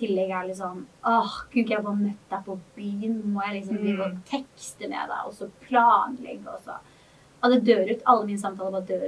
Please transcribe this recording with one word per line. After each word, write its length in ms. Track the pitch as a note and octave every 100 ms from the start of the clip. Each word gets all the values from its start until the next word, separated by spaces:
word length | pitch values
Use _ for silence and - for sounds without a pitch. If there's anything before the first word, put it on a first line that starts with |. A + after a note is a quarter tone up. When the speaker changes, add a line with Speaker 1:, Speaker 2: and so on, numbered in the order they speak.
| G#3
Speaker 1:
tillegg 240 | F#3 F#3+
er 160 | F#3 F#3
liksom, 360 | F#3+ F#3 F3+ - _
"Åh, 280 | A#3 A#3 G#3 - -
kunne 140 | A#3+
ikke 100 | A3 G#3+
jeg 80 |
bare 120 | G#3 G#3
møtt 320 | G3+ G3+ -
deg 140 | G3
på 140 | G3 F#3+ - -
byen? 400 | G3+ G3+ A3 A3+ G#3
Må 100 | G3+
jeg 200 | G3+ G3
liksom 160 | G3 G#3
drive 220 | G3+ F#3+
og 80 | F#3+
Speaker 2:
Mm. 100 | F#3 -
Speaker 1:
tekste 640 | C4+ - - - - -
med 200 | - -
deg, 180 | - -
og 60 |
så 160 | - G#3 - -
planlegge, 800 | B3 A#3 G#3+ - B3+ - - -
og 140 | - -
så?" 100 | - - - _ - _ _
Og 80 | A#3+
det 140 | B3
dør 260 | A3 G#3 F#3+
ut, 120 | A#3+ -
alle 200 | A3+ G#3
mine 120 | G3+
samtaler 320 | G3 F#3+ F#3+
bare 160 | F#3+ F#3
dør 160 | F#3